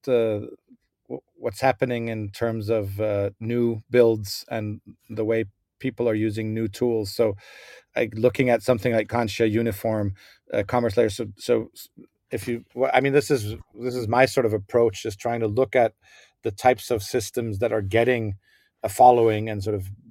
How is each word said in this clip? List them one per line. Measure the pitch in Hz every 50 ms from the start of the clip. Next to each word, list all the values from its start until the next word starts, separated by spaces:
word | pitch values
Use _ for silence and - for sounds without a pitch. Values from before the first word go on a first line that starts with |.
| -
uh, | 135 127 117 113 110 107 104 113 127 - - _ _ 262 _ _ _ _ _ _
w-, | - 131 135 _ _ _
what's | - 117 120 107 -
happening | 131 135 123 - 135 123 123 117 117
in | 117 113 110 107 101
terms | 101 - 117 117 113 110 104 101
of, | 113 110 101 98 98 101
uh, | 107 107 104 101 101 104 98 -
new | 113 110 120 120 120 117 113 110 - -
builds | 120 123 117 117 113 110 101 95 - - - -
and | 123 113 107 107 104 - _ 101 - _ _ -
the | - 110 110
way | 107 113 113 110 98 _ _ _ _ _
people | - - 131 - - 123 117
are | 110
using | 107 110 110 104 110 110 110 110
new | 113 113
tools. | 107 101 - 127 123 117 110 104 98 -
So, | - 117 107 101 101 - - - - - - - - _ _ -
like, | 120 123 110 107
looking | 110 110 127 - - 135 123
at | 120 110 -
something | - 127 110 - 127
like | 113 110 104
Concha | - - 120 117 107 - - 117
Uniform, | 110 104 113 117 113 101 - - 117 110 107 104 101 98 - - - - _ _ -
uh, | - 101 101
Commerce | - - 123 120 113 101
Layer. | 120 113 110
So, | 101 - 117 104 101
so | - - - 120 113 113 - _
s-, | - - - _ - - _ _ _ _ -
if | - 110 -
you, | 123 117 117 - _ -
well, | 123 131 135
I | - 127
mean, | 131 139 135
this | 147 139 -
is, | 147 123 104 104 107 - - _ - 107
this | 120 123 123
is | 127 117
my | 101 117 123 131
sort | 107 - 139 120
of | 110 107
approach, | 107 101 - - 120 117 113 98 - -
is | 117 101
trying | - - 120 117 117
to | 113
look | 107 104 127 131 107 -
at | 131 117 110 _ _ _ _ - - - _ _ _
the | - 113
types | 101 - - 127 127 120 - -
of | 123 110 101
systems | - - 127 104 - - 123 117 113 104 95
that | 120 113
are | 110 110 101
getting | 95 101 113 120 123 127 117 110 104 98 - _ _ _ _ _ _ _ _
a | - 107
following | 101 - 127 123 123 120 113 113 107 107 110
and | 110 107 104 95
sort | 110 104
of | 98 95 98 101 - - -